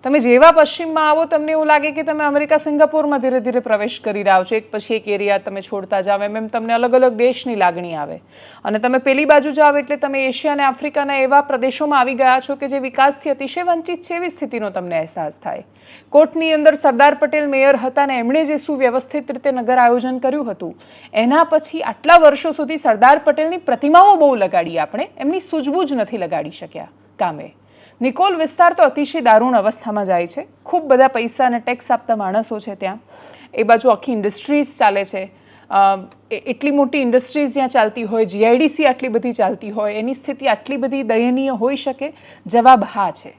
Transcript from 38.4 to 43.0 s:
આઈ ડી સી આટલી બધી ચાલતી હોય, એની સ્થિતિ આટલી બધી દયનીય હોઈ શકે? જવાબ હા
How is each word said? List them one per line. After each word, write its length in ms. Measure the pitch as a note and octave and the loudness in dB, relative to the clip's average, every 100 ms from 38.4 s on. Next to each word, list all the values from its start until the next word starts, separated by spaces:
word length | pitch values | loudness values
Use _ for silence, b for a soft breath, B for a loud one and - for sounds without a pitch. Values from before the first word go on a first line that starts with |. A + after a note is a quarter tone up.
| A3 | 2
આઈ 120 | B3 | 4
ડી 100 | D#4 | 2
સી 180 | D4+ C#4+ | 2 0
આટલી 240 | B3+ C4 | 0 -4
બધી 240 | A3 B3 | -4 -4
ચાલતી 360 | A#3 G3 G3+ G#3+ | -2 -2 -2 -10
હોય, 240 | G#3+ G#3 | -6 -6
એની 200 | G#3 A#3 | -4 -6
સ્થિતિ 340 | C4 - C#4 C4+ | -8 -10 -4 -2
આટલી 300 | G#3+ - C4+ | -2 -4 -6
બધી 260 | B3+ C4+ | -4 -6
દયનીય 480 | A3+ A3+ A#3+ B3+ C4+ | -2 0 0 -2 -4
હોઈ 240 | A#3 A#3+ C#4 | -2 -4 -4
શકે? 380 | C#4 C4 D4 B B B - | -6 -8 -10 B B B -2
જવાબ 380 | A#3 A#3+ B3+ | 4 6 6
હા 280 | G3 G#3+ | 4 -4